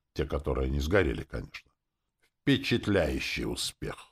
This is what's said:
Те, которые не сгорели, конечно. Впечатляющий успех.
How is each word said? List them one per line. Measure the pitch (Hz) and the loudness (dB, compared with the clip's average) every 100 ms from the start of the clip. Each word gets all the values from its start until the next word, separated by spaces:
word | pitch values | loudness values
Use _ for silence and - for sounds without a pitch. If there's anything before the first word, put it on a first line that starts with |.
| _ | _
Те, | - 73 | -6 -4
которые | 76 76 64 65 | -2 -2 0 0
не | 71 | 0
сгорели, | 71 101 78 55 | 2 4 4 0
конечно. | - - - - - _ _ _ _ _ _ _ | -6 -10 -10 -14 -20 _ _ _ _ _ _ _
Впечатляющий | - 147 - 120 - 98 76 65 - - 57 | 2 2 2 0 4 4 4 0 -4 -4 -4
успех. | 58 - - - - - | -4 -6 -6 -10 -10 -14